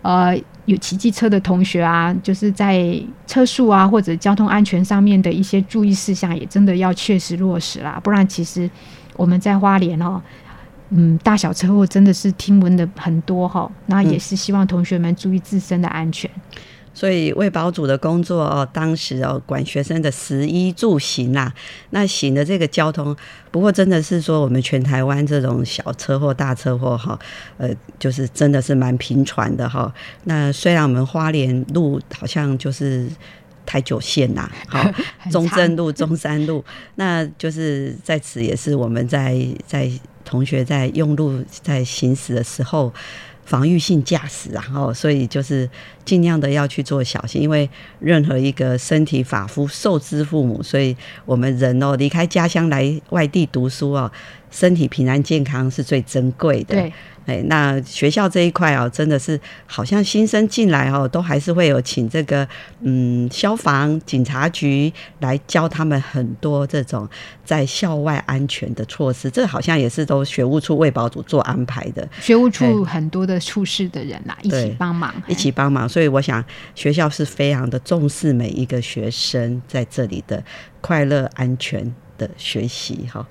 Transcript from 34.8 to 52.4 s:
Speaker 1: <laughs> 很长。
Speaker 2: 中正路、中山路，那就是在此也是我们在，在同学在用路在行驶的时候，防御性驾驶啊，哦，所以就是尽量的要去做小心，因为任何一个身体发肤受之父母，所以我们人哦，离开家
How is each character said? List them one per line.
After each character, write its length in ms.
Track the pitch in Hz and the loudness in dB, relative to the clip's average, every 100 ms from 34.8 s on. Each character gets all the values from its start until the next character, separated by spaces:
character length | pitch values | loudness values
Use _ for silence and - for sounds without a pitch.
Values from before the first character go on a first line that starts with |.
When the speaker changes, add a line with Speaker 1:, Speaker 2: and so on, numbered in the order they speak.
| 185 190 | 0 0
Speaker 1:
<laughs> 120 | 311 - | -8 -10
很 160 | 185 | -2
长。 0 | |
Speaker 2:
中 160 | 170 165 | 0 0
正 260 | 196 175 | 2 2
路、 160 | 165 165 | 2 -2
中 240 | 147 156 | -2 -2
山 300 | 165 151 151 | -2 -2 -2
路， 180 | 151 156 - - - - | -2 -4 -8 -18 -18 -4
那 280 | 190 170 151 156 | -2 0 -4 -6
就 120 | 170 | -6
是 460 | 156 160 139 135 123 | -4 -4 -2 -4 -8
在 140 | - 156 | -4 -4
此 260 | - - | -4 -4
也 100 | 117 | -2
是 220 | - - 143 | -2 -2 0
我 100 | 120 | 0
们 220 | 117 120 | -2 0
在， 340 | 143 131 127 127 - - | 0 0 0 -2 -6 -6
在 240 | 143 131 127 - - - | -4 -4 -6 -12 -20 -6
同 180 | 127 | -2
学 180 | 131 139 | 0 0
在 260 | 127 143 131 | 0 0 0
用 280 | 127 151 147 | 0 0 0
路 260 | 151 131 131 | 0 -2 -8
在 340 | - - 143 | -10 -4 -2
行 320 | 123 - 127 | -2 -2 -2
驶 200 | 131 - | -2 -2
的 100 | 120 | -4
时 180 | 117 - | -4 -6
候， 300 | 123 156 127 - - - - - | -4 -2 -2 -4 -16 -18 -20 -20
防 240 | - 127 143 | -4 0 4
御 100 | 175 | 2
性 240 | 147 175 | 2 0
驾 220 | 139 160 147 | 2 -2 -4
驶 280 | - - | -12 -10
啊， 100 | 110 117 | -10 -8
哦， 200 | 135 139 | -4 -4
所 160 | 131 151 | -2 0
以 160 | 143 123 | 0 0
就 160 | 143 | -4
是 260 | 131 139 127 - - - | -2 -2 -2 -8 -20 -18
尽 180 | - 185 | 0 4
量 160 | 170 160 | 4 2
的 100 | 143 | 0
要 160 | 143 143 | 0 0
去 160 | - | -4
做 200 | 139 139 | -4 -2
小 220 | 127 - 117 | -2 -4 -6
心， 160 | 135 | -2
因 80 | 147 | 2
为 180 | 151 143 - - - | 2 0 -6 -20 -6
任 260 | 156 165 | 2 4
何 140 | 147 131 | 4 2
一 140 | 135 | 0
个 260 | 135 131 127 | 0 -2 -2
身 260 | - 156 | 0 2
体 180 | 156 135 | 2 0
发 240 | 127 120 98 | -2 -4 -4
肤 200 | - 143 | -4 -4
受 320 | - 214 165 | -2 0 0
之 260 | 131 147 | -2 -4
父 180 | 147 156 | -2 0
母， 180 | 127 117 | 0 -2
所 160 | - 139 | -2 0
以 180 | 135 127 - - | 0 -2 -10 -18
我 100 | - | -2
们 220 | 127 127 127 | 0 2 2
人 260 | 131 127 | 2 2
哦， 140 | 139 135 | 2 2
离 120 | 143 | 0
开 180 | 170 170 | 0 0
家 200 | - | 2